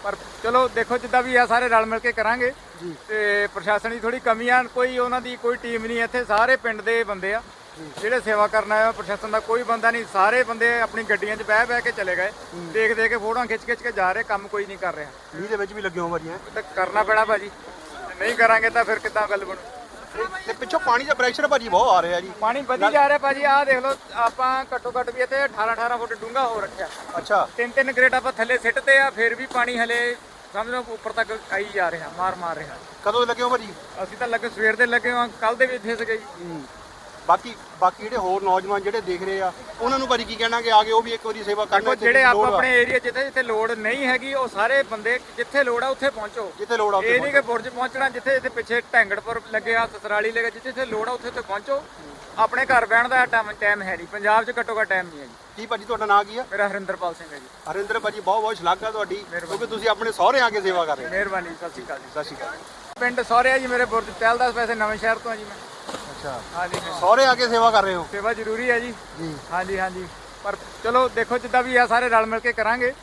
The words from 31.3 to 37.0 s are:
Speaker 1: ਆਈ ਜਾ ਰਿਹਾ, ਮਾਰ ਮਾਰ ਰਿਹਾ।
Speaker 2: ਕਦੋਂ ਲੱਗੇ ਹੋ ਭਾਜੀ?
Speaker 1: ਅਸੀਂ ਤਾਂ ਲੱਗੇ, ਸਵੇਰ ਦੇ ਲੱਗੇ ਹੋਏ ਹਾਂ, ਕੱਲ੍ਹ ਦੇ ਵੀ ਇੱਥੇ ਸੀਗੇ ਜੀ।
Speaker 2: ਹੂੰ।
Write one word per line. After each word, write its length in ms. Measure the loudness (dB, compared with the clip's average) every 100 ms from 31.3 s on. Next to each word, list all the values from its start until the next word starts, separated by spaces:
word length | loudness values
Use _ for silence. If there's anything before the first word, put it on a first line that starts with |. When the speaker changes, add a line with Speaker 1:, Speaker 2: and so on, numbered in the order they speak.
| -6 -4
Speaker 1:
ਆਈ 140 | -4 -2
ਜਾ 160 | 0 0
ਰਿਹਾ, 200 | -2 -10 -4
ਮਾਰ 180 | -4 -2
ਮਾਰ 200 | -6 -8
ਰਿਹਾ। 200 | -10 -14 -18 -4
Speaker 2:
ਕਦੋਂ 220 | 0 2 0
ਲੱਗੇ 160 | 0
ਹੋ 80 | 0
ਭਾਜੀ? 220 | 0 -2 -14 -16 -10
Speaker 1:
ਅਸੀਂ 160 | -10 -6
ਤਾਂ 100 | -4
ਲੱਗੇ, 200 | -2 -4
ਸਵੇਰ 280 | 0 0 2
ਦੇ 100 | 2
ਲੱਗੇ 240 | 2 0
ਹੋਏ 80 | 0
ਹਾਂ, 100 | -2 -2
ਕੱਲ੍ਹ 160 | -2 2
ਦੇ 100 | 0
ਵੀ 80 |
ਇੱਥੇ 220 | 0 -6 -6
ਸੀਗੇ 200 | -4 -6
ਜੀ। 80 | -6 -14
Speaker 2:
ਹੂੰ। 180 | -10 -10 -12 -18 -20 -20